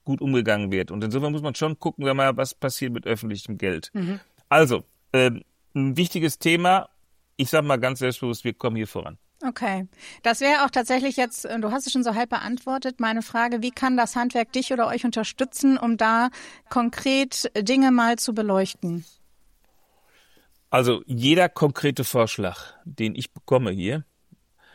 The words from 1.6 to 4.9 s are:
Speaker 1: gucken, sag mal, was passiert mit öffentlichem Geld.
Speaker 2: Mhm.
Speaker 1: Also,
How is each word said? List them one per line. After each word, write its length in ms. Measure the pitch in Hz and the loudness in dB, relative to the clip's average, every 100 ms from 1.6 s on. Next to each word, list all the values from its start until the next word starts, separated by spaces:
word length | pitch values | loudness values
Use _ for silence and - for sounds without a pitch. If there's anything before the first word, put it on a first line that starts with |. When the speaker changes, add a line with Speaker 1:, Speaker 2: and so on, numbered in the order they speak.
| 156 156 | -4 -4
Speaker 1:
gucken, 260 | 165 - 139 | -6 -4 -2
sag 100 | 135 | 2
mal, 220 | 135 131 | 2 0
was 160 | 131 | -4
passiert 400 | - 135 - 127 | -4 -6 -4 -6
mit 120 | 117 98 | -4 -4
öffentlichem 520 | 110 110 101 - 98 | -4 -4 -8 -10 -6
Geld. 320 | 95 82 - | -4 -4 -6
Speaker 2:
Mhm. 260 | 208 170 98 _ _ - | -6 -4 -6 _ _ 2
Speaker 1:
Also, 380 | 151 147 104 - | 4 4 2 -4